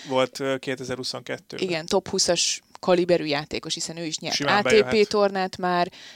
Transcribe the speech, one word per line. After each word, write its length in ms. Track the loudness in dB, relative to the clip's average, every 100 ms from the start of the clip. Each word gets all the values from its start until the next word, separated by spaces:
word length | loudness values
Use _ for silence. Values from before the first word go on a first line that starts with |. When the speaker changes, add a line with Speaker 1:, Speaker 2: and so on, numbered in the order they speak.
| -2
Speaker 1:
volt, 320 | 0 0 0
ö, 180 | -2 -2
kétezer-huszonkettőben. 1080 | -4 -6 -6 -6 -6 -8 -8 -10 -10 -6 -4
Speaker 2:
igen, 200 | -4 0
top 220 | 0 0
húszas 520 | -2 2 2 0 -4 _ -4
kaliberű 440 | 2 4 4 2
játékos, 500 | 2 -4 -2 -6 -6
hiszen 220 | -8 -8 -8
ő 80 |
is 140 | -8 -6
nyert 160 | -4
Speaker 1:
Simán 220 | -2 2 2
Speaker 2:
A 40 |
T 20 |
P 60 | 6
Speaker 1:
bejöhet. 400 | 4 6 2 2
Speaker 2:
tornát 480 | 2 2 0 -4 -2
már, 340 | 0 2 0 -4 -20